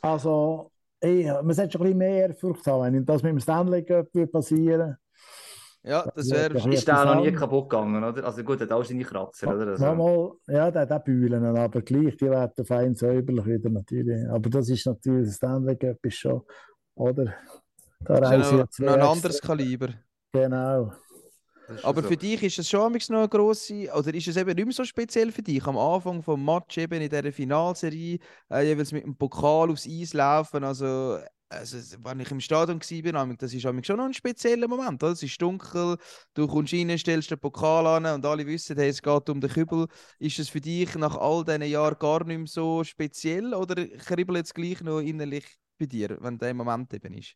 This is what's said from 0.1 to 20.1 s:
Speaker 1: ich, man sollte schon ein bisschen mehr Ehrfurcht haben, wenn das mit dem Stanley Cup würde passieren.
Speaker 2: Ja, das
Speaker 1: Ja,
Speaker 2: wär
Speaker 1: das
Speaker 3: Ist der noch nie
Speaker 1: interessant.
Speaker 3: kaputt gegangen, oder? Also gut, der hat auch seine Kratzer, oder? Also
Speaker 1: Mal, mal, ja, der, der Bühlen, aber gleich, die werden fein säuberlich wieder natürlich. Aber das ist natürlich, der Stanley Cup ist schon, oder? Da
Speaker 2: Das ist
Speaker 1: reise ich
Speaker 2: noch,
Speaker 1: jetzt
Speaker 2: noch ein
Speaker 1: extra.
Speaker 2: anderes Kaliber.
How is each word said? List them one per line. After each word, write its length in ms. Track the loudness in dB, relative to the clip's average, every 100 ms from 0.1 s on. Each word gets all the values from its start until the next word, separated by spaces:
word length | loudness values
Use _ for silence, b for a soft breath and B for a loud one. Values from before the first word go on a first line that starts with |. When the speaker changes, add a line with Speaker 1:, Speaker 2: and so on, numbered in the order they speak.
| 0 2 2 2 0 -6 _ _ _
Speaker 1:
ich, 260 | 2 4 2
man 260 | 0 2
sollte 200 | 2 0
schon 80 | 2
ein 20 |
bisschen 140 | 2 4
mehr 300 | 4 4 2
Ehrfurcht 380 | 0 -4 -2 0
haben, 280 | 2 4
wenn 120 | 2 4
das 160 | 2
mit 80 | 2
dem 80 | 0
Stanley 440 | 2 2 4 2
Cup 240 | 2 2 2
würde 140 | 0 2
passieren. 680 | 0 2 4 4 4 2 -4 _ B B B B B B B
Speaker 2:
Ja, 200 | -4 -2 -2
das 140 | -4 0
Speaker 1:
Ja, 80 | 2
Speaker 2:
wär 120 | 2
Speaker 1:
das 160 | 0 2
Speaker 3:
Ist 220 | 2 6
der 60 | 6
noch 180 | 6 6
nie 120 | 4
Speaker 1:
interessant. 80 | 2
Speaker 3:
kaputt 320 | 2 0 2
gegangen, 340 | 0 0 0
oder? 200 | -2 -4
Also 180 | -6 -6
gut, 180 | -4 -2
der 60 | 0
hat 60 |
auch 120 | -2
seine 200 | -2 -6
Kratzer, 500 | -6 -8 -8 -6 -4
oder? 140 | -2 -2
Also 160 | 0
Speaker 1:
Mal, 120 | 0 2
mal, 360 | 2 2 0 -6 -2
ja, 220 | 2 2
der, 160 | 2 0
der 120 | 0
Bühlen, 460 | 0 2 2 2 2 2
aber 260 | 0 -2
gleich, 340 | 0 2 2 2
die 120 | 2
werden 360 | 2 0 -4
fein 300 | -2 0 2 2
säuberlich 500 | 2 2 2 -2 0
wieder 240 | 0 0
natürlich. 580 | -2 -2 -2 -2 -2 -2
Aber 220 | -2 0
das 180 | 0 0
ist 180 | 0 0
natürlich, 400 | -2 0 2 2
der 60 |
Stanley 420 | -2 -2 0 0 0
Cup 220 | -2 -2
ist 120 | -6 -4
schon, 260 | -2 -2 -4 B B B _ -2
oder? 360 | -2 0 -2 -4 B B _ _ _ _
Da 160 | 2 4
Speaker 2:
Das 100 | 6
ist 60 | 6
Speaker 1:
reise 40 | 8
ich 60 |
Speaker 2:
noch, 60 | 6
Speaker 1:
jetzt 200 | 4 0
Speaker 2:
noch 80 | 4
ein 60 |
Speaker 1:
extra. 180 | 6 6
Speaker 2:
anderes 280 | 4 0 -4
Kaliber. 480 | -2 -2 -2 -2 -4 -8 _